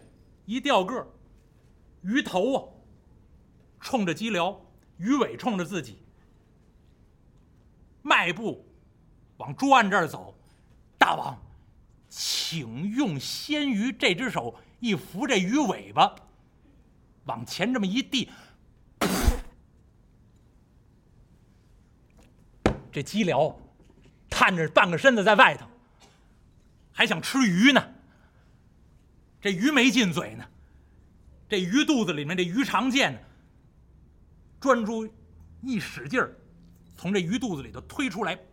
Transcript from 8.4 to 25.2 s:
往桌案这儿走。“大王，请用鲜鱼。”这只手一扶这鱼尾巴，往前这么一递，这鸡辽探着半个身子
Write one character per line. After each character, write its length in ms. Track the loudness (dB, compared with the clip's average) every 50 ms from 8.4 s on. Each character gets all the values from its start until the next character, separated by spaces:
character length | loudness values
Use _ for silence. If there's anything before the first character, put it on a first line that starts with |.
| -6 -8 -8 -8 -14 -20 -20 -20 _ _ _ _ _ _ -20 _ -20 _ _ -16
往 180 | -14 -14 -6
桌 180 | -2 2 6 6
案 160 | 6 6 6
这 60 | 2
儿 100 | 2 2
走。 300 | 0 -4 -10 -16 -18 -20 -20 _ _ _ _ _ _ -20 -20 -20 _ _ _
“大 160 | 2 2 2
王， 240 | -2 -4 -8 -10 -12 -16 -20 -20 -20 -20 -20 _ -20 -20 _ -20 _ _ _
请 800 | -14 -10 -6 -6 -4 -4 -6 -6 -6 -8 -8 -8 -8 -8 -6 -4
用 280 | -2 -2 -2 -2 -2 -6
鲜 520 | -8 -8 -10 -10 -6 -4 -4 -2 -2 -2
鱼。” 220 | -2 -2 -2 -4 -4
这 220 | -2 0 0 0
只 160 | 0 -2 -4
手 280 | -4 -4 -6 -6 -10 -14 -20 -20 -16 _
一 140 | -2 -2 -2
扶 320 | -2 -4 -8 -8 -8 -2
这 120 | 0 0 0
鱼 180 | 0 2 0
尾 360 | 0 0 0 -2 -4 -8 -6 2
巴， 220 | 2 2 2 2 -6 -20 -20 -20 _ _ _ _ _ _ _ _ -20 _ _ _ _ _ _ _ _ _
往 200 | -10 -10 -10 -10
前 260 | -12 -4 -4 -2 -2 0
这 60 | -2
么 60 | -2
一 160 | -2 -2 -4 -4
递， 260 | -2 -4 -4 -4 -4 -10 -18 -20 -20 -20 _ _ _ _ _ _ _ _ _ -2 0 0 4 4 2 2 2 -4 -12 -18 -20 -20 _ _ _ _ _ _ _ _ _ _ _ -20 _ _ _ _ _ _ -20 _ _ _ -20 _ _ _ _ _ _ _ -20 -20 _ -20 -20 -20 _ _ _ _ _ -20 -20 _ _ _ _ _ _ _ -20 -20 -20 -20 _ -20 -20 -20 -6 _ -4 -4 -4 -12 -12 -10
这 100 | -10 -8
鸡 220 | -6 -2 -2 0
辽 320 | 0 2 0 0 0 -2 -8 -18 -20 _ _ -20 -20 -20 -20 _ -20 _ _ _ -8
探 260 | 2 4 4 4 4
着 140 | 0 -2 2
半 220 | 4 4 4 4
个 80 | 2 4
身 160 | 4 4 4
子 80 | 6